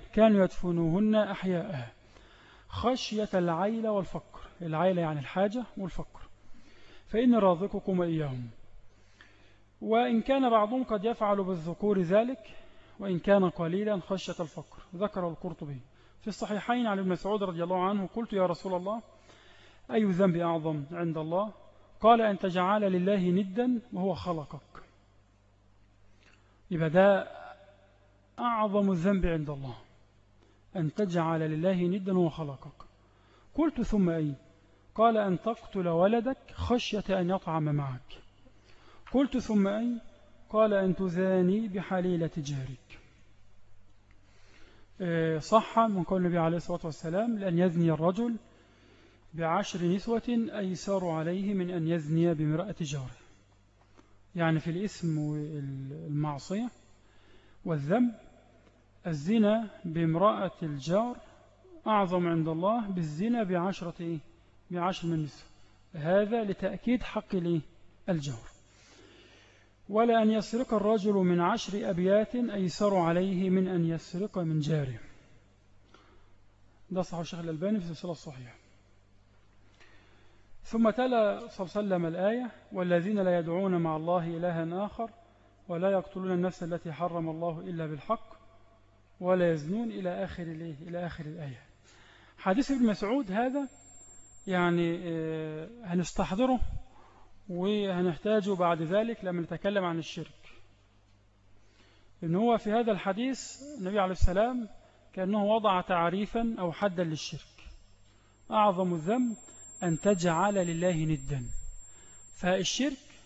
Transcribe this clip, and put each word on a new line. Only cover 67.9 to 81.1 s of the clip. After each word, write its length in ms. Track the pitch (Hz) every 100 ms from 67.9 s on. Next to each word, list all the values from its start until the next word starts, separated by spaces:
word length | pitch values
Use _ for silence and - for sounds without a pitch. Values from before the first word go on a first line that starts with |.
| - -
الجار. 340 | 170 143 117 - - _ - - - - - - - - - - _ -
"ولأن 420 | 208 233 226 214
يسرق 440 | 220 185 226 262
الرجل 380 | 214 202 220 202
من 280 | 202 180 175
عشر 500 | 175 220 - 202 226
أبيات 440 | 175 185 208 214
أيسر 640 | 240 233 202 185 - 208 190
عليه 540 | 165 170 190 185 190
من 180 | 190 185
أن 160 | 180
يسرق 540 | 165 160 - 175 208 185
من 220 | 160 156
جاره". 380 | 147 156 139 110 - - - - - _ _ - _ - - - - - - _ - _ -
ده 120 | 185
صحيح 180 | 175 170
الشيخ 180 | 170 170
الألباني 400 | 165 160 190 214
في 40 |
السلسلة 280 | 170 160 180
الصحيحة. 420 | 170 165 131 120 - - - _ - _ - _ - - - - - - - - - - - - - -
ثم 240 | 226 226
تلا 580 | 214 254